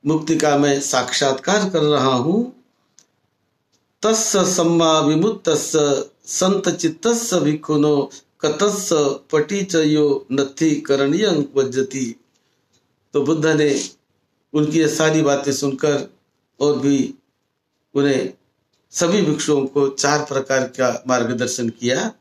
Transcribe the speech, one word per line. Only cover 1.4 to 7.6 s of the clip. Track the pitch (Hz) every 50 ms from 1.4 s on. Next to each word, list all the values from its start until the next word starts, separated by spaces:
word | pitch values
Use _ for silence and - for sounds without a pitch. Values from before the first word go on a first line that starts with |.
| - - 196 208 190 190
कर | 185 165
रहा | 151 151 147 139 127
हूं। | 135 131 123 123 156 185 220 240 254 - _ _ _ _ _ _ _ _ _ _ _ _ _ _ _ _ _ _ _ _ _ _ _ _ _ _ _ _ _
तस्य | - 214 220 220 - - - 196 185 185 -
सम्मा | - 170 165 170 165 165 160 156 156
विमुक्तस्य | 147 143 156 156 175 214 220 - - 170 156 - - - - 160 147 143 139 - - - _ _ _
संत | - - - 180 190 202 196 - 180
चित्तस्य | 165 - - 160 156 - - 226 233 226 - - 185 175
भिक्खुनो | 147 147 151 151